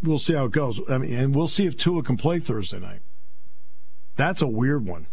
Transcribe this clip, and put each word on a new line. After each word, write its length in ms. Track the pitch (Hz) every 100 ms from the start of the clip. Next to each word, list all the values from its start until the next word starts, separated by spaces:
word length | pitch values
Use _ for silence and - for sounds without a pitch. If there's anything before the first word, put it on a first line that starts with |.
we'll 160 | 165 151
see 140 | -
how 100 | 156 127
it 60 |
goes. 300 | 151 135 104 -
I 80 | 131
mean, 160 | 135
and 200 | 123 135
we'll 140 | 135 160
see 180 | - 190
if 120 | -
Tua 260 | 170 175
can 140 | 131 120
play 220 | 151 175
Thursday 400 | - 113 92 98
night. 200 | 92 92 - - - - - - - - - - - -
That's 240 | 151 190
a 60 | 143
weird 380 | 110 131 143 98
one. 220 | 87 80